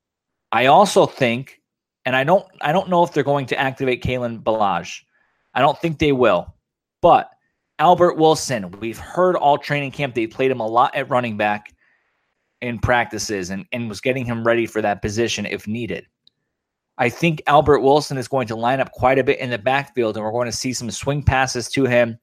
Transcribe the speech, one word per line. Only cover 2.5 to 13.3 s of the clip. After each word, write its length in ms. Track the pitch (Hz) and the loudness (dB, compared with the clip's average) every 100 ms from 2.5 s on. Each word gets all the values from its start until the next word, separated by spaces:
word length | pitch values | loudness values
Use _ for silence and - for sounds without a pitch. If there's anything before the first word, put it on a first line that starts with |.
| _ | _
I 100 | 147 | -2
don't 180 | 175 185 | -2 0
know 140 | 175 | 0
if 80 | 170 | 2
they're 120 | 156 | 0
going 240 | 139 143 127 | 0 -2 -2
to 120 | - | -4
activate 440 | 135 127 131 123 | -4 -2 -2 -2
Kalen 400 | - 127 120 113 | -2 -4 -4 -4
Ballage. 580 | 113 110 101 85 85 - _ _ _ _ _ | -2 0 0 -2 -6 -14 _ _ _ _ _
I 80 | 123 | 0
don't 180 | 143 139 | 0 0
think 200 | 170 147 | -6 0
they 140 | 151 | 0
will. 400 | 131 120 87 - - _ _ _ _ | 4 4 2 -2 -14 _ _ _ _
But 280 | 175 131 - _ _ _ _ - | 4 4 2 _ _ _ _ 0
Albert 360 | 160 175 180 156 | 4 6 4 4
Wilson, 560 | 160 151 - 120 92 90 | 2 2 -2 -6 -6 -10
we've 180 | 113 110 | -10 -10
heard 380 | - 170 185 175 | -8 0 0 2
all 220 | 143 143 | 2 2
training 340 | - 147 139 | 0 -6 -6
camp 220 | 139 139 | -6 -6
they 140 | 120 113 | -4 -4
played 240 | - 135 | -2 -2
him 80 | 123 | 0
a 80 | 110 | 0
lot 280 | 117 139 143 | 2 2 0
at 140 | 127 | -2
running 280 | 127 120 104 | -2 -2 -2
back 360 | 104 104 - _ _ _ _ _ _ _ _ _ | -2 -2 -8 _ _ _ _ _ _ _ _ _
in 180 | 123 113 | -10 -4
practices 680 | 123 123 117 107 - | 0 0 0 -6 -6